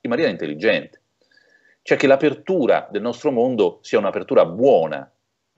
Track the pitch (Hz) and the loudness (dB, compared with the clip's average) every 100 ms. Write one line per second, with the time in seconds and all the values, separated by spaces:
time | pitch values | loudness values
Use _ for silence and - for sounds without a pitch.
0 | 120 123 160 85 82 76 104 78 - _ | -6 -2 -2 -2 -8 -4 -2 -2 -4 _
1 | _ _ _ _ _ _ _ _ - 135 | _ _ _ _ _ _ _ _ -4 0
2 | 135 135 151 135 - 190 117 82 - 101 | 4 4 2 -2 -4 -2 2 0 -2 -6
3 | 113 117 151 123 123 120 92 - - 113 | -6 -6 -2 0 0 2 0 -2 -4 -2
4 | 101 98 90 117 85 87 135 104 80 71 | -2 -4 0 2 2 2 4 4 2 -6
5 | 69 _ _ _ _ | -12 _ _ _ _